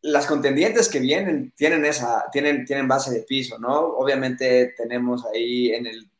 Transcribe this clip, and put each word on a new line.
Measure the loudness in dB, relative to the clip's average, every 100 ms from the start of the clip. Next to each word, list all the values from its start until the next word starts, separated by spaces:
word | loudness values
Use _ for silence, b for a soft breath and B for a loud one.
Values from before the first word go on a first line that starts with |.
las | 2 0 2
contendientes | 0 2 2 2 2 2
que | 0
vienen | 0 0 0 -4 -6 -2
tienen | 0 2 0
esa, | -2 -2 -2 -2
tienen, | 0 0 0 -2
tienen | -2 2
base | 0 0
de | -4
piso, | -2 -4 -4 -8
¿no? | -2 0
Obviamente | 0 0 0 0 -2 -2 4 4 4 -2
tenemos | -6 -2 -2 -2 -4
ahí | -4 -2 0 0
en | 0 -4
el | -12 -20